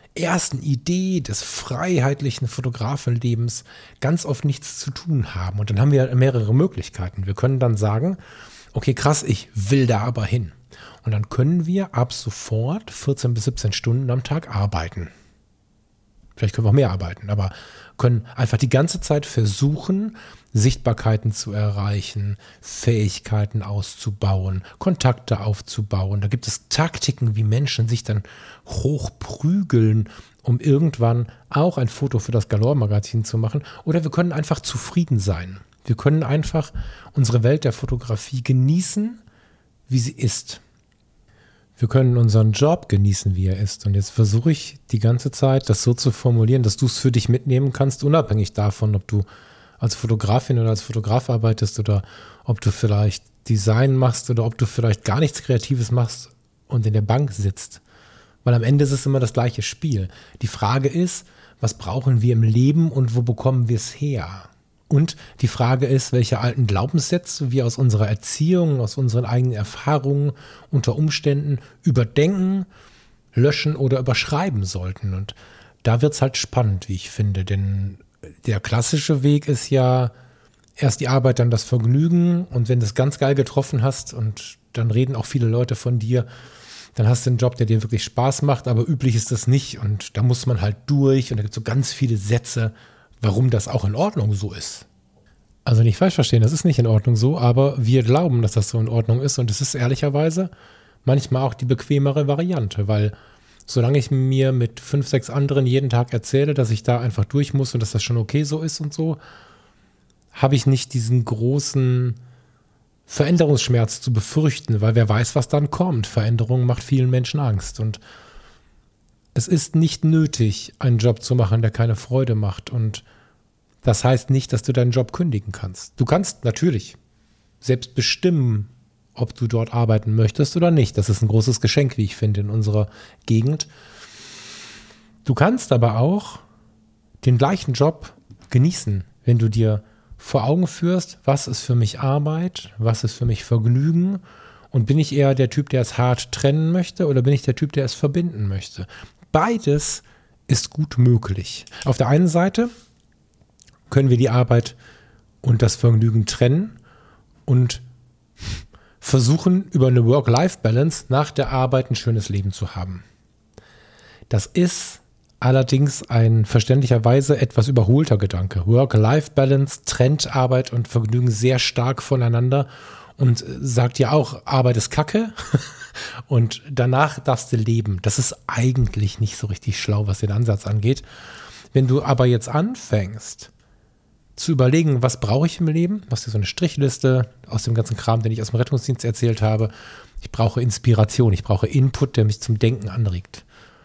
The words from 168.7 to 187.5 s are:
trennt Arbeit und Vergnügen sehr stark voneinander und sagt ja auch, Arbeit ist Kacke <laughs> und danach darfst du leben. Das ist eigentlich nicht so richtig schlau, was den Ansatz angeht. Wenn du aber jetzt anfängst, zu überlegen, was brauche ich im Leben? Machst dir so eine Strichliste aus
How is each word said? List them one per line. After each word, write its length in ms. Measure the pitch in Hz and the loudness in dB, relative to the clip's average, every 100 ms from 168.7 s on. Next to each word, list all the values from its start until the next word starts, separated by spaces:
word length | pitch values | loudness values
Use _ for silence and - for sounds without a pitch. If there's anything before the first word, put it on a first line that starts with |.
| 120 135 110 107 151 151 - 135 139 139 - | 4 4 4 4 2 0 2 4 4 0 -4
trennt 500 | - - 127 147 - | -4 2 2 2 0
Arbeit 380 | 135 127 127 127 | 0 2 2 0
und 160 | 120 113 | -4 -2
Vergnügen 420 | 120 110 123 123 | 0 0 2 2
sehr 280 | 107 123 127 | 2 2 2
stark 440 | - - 123 131 | 0 -2 -2 -2
voneinander 640 | - 131 117 117 123 139 131 - - - - - | -2 0 2 2 2 2 -2 -8 -20 -20 -14 0
und 260 | 127 113 90 127 | 2 2 -2 -8
sagt 380 | 135 120 120 - | -2 0 0 2
ja 140 | 131 | 2
auch, 340 | 151 - - - | 2 0 -6 -2
Arbeit 320 | 139 123 117 | 2 2 2
ist 120 | - | 0
Kacke 420 | - 151 220 226 - - - - - | -2 -2 -2 -2 -8 -4 -4 -6 -18
<laughs> 500 | - - - - - | -18 -14 -14 -14 -2
und 340 | 123 113 - - | 0 0 -2 -8
danach 480 | 127 123 127 147 - | -2 0 2 0 -2
darfst 340 | - 123 - | -2 -2 -2
du 40 | 117 | -2
leben. 420 | 110 113 104 92 | 0 0 -2 -2
Das 180 | - - | -2 0
ist 180 | 123 - - | -2 -4 -6
eigentlich 760 | 113 127 127 117 101 104 - | 0 0 2 0 0 -2 -2
nicht 160 | 107 - | -4 -4
so 120 | 104 | -6
richtig 340 | 98 - - | -6 -6 -4
schlau, 240 | - 104 104 | -2 0 0
was 140 | 95 | -2
den 120 | 104 | -2
Ansatz 340 | 101 117 101 101 | 0 0 0 -2
angeht. 360 | 107 110 139 - - - - - - - | 0 0 -2 -6 -20 -20 -20 -20 -20 -2
Wenn 140 | 135 131 | 0 2
du 140 | 135 | 2
aber 220 | 139 127 | 2 2
jetzt 240 | 123 120 123 | 4 2 0
anfängst, 1040 | 143 208 254 - 107 95 110 - - - _ _ _ _ _ _ _ _ - | -2 -2 -4 -4 -2 -2 -8 -14 -16 -20 _ _ _ _ _ _ _ _ -6
zu 160 | - | 0
überlegen, 500 | 143 127 156 156 127 | 2 4 4 2 2
was 180 | 123 - | 0 0
brauche 260 | 101 123 165 | -2 0 0
ich 140 | - | 0
im 80 | 165 | 0
Leben? 340 | 156 175 208 185 | 0 0 -2 -6
Machst 160 | 120 - | -6 -4
dir 40 | |
so 80 | 107 | -4
eine 80 | 98 | -4
Strichliste 840 | - 175 - 139 - 131 127 120 - | -2 -4 0 -2 0 2 2 0 -8
aus 180 | - | -8